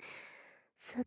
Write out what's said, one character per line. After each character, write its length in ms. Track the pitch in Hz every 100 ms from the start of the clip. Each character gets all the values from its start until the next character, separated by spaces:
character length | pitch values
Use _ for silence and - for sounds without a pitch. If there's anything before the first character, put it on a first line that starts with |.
| - - - - - - - - -
好 80 | 240